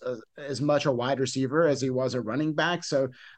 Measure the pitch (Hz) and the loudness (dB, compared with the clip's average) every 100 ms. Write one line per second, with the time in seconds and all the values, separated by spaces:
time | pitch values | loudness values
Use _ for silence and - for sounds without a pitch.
0 | 127 120 - - 143 123 147 147 151 120 | -8 -8 -10 -14 -8 -2 2 2 2 2
1 | 127 131 127 135 131 151 165 131 131 127 | 2 0 0 0 0 2 2 2 0 0
2 | 131 127 104 127 156 156 160 175 - 143 | 0 -2 -2 -2 -2 0 0 0 -2 0
3 | 131 131 - | 0 -4 -18